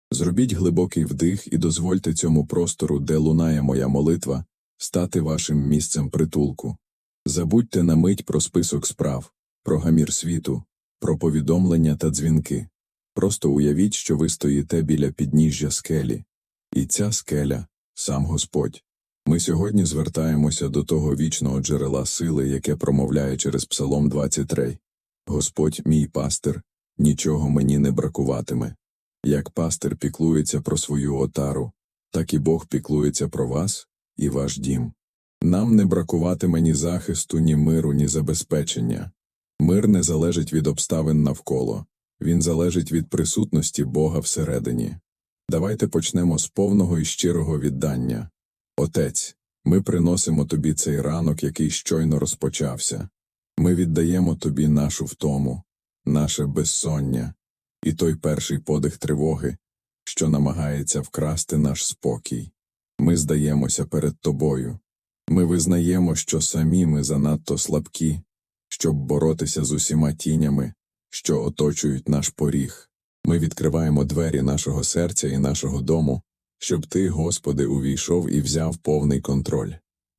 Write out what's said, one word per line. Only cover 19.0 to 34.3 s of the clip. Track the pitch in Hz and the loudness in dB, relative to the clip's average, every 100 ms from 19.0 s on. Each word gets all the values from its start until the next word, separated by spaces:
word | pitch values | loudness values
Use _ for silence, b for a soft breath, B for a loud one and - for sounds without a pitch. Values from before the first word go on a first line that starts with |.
| _ _ - | _ _ 0
Ми | 82 | 0
сьогодні | - 80 101 104 85 | 2 0 2 2 2
звертаємося | 76 78 - 80 76 76 76 71 | 0 -2 -2 0 2 2 0 -2
до | 69 | -2
того | 73 - 76 69 | 0 0 0 0
вічного | 78 - 73 67 | 0 0 -2 -2
джерела | 65 73 69 67 65 | -2 -2 0 -2 -2
сили, | - 82 73 67 | -4 -2 0 0
яке | 69 73 76 | -2 -2 -2
промовляє | - 69 69 71 69 67 | 2 2 2 0 0 -2
через | - 67 - | -2 -2 -4
Псалом | - 69 69 73 | -4 0 2 2
двадцять | 73 67 78 71 | 2 0 -2 -2
три. | - 64 - _ _ _ _ - | -2 -2 -6 _ _ _ _ -6
"Господь | 73 - - 78 - 78 | -4 -2 0 0 0 2
мій | 78 71 | 2 2
пастир, | - 71 - - - - _ _ - | -2 -4 -2 -4 -4 -10 _ _ 0
нічого | 73 - 78 76 73 | 2 2 0 0 2
мені | 71 69 73 | 2 2 2
не | 69 | 2
бракуватиме". | 64 - - 67 64 - 62 57 - _ _ _ _ 71 | 0 -2 -2 -2 -2 -4 -6 -6 -10 _ _ _ _ 0
Як | 71 - | 0 -2
пастир | - 82 - - - | -4 -4 -2 -4 -4
піклується | 73 - 80 80 78 73 | -6 0 2 2 0 -4
про | - 78 | -2 -4
свою | - 73 71 69 | -2 -2 -2 -2
отару, | 67 - 69 67 62 - _ _ _ | -2 -2 -2 -4 -6 -10 _ _ _
так | 87 82 | -4 -2
і | 76 | 0
Бог | 73 82 - | 2 0 -2
піклується | 73 - 76 73 - 71 | -6 -2 0 0 0 -4
про | 73 67 | -4 -4
вас | 69 95 - - _ _ - | -2 -4 -6 -12 _ _ -6
і | |
ваш | 73 | -2